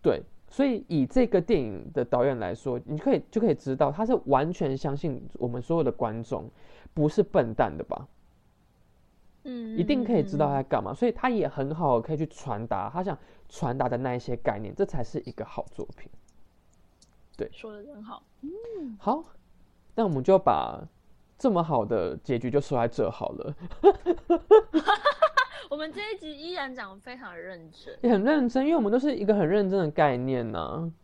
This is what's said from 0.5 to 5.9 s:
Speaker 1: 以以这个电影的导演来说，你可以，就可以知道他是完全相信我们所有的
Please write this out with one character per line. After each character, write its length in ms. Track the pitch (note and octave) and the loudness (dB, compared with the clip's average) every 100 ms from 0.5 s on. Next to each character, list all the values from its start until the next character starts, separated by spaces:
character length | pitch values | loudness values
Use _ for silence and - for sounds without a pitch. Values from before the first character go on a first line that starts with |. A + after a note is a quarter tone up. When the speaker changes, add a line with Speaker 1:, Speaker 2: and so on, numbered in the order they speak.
| - | 0
Speaker 1:
以 180 | C#4 A3+ - | 0 0 -2
以 180 | D#3+ | 0
这 220 | C3+ C4 A#3 | 2 4 4
个 120 | F#3+ | 2
电 200 | E3+ F#3+ | 2 0
影 320 | A2+ F#2+ - | 0 -8 -6
的 100 | - | -4
导 220 | A#2+ B2 | 0 2
演 140 | C3 B2 | 2 2
来 160 | F#2 | -4
说， 240 | F#2 C3+ B2 | -4 -4 -6
你 120 | - D3+ | -6 -4
可 160 | C#4 | 0
以， 80 | F#3+ - | 0 0
就 100 | A3 | 0
可 80 | G#3+ | 2
以 60 | |
知 220 | C#3+ C#3 | 0 -2
道 160 | C3 C#3+ | 0 0
他 140 | D3+ | 2
是 80 | A3 B3+ | 0 0
完 260 | - C3+ D#3 | 4 2 2
全 240 | F3+ D3 | -2 -2
相 200 | C3+ D3+ C#3+ | -2 -4 -4
信 240 | E3 B2+ A#2 | -4 -6 -10
我 140 | - B2 | -6 -6
们 140 | B2 | -6
所 160 | - E3 | -2 2
有 60 | |
的 80 | C3 | 2